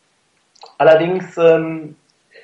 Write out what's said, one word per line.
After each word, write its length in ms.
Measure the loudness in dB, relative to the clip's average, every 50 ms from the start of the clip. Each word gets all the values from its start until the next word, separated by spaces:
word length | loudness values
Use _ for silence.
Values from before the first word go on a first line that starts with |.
| _ _ _ _ _ _ _ _ _ _ _ _ -20 -18 _ -2
allerdings, 600 | 2 2 2 2 2 -2 -4 -6 -8 -10 -6 0
ähm, 580 | 2 2 2 2 0 -6 -10 -12 -14 -16 -20 _ _ _ _ _ _ _ _ -20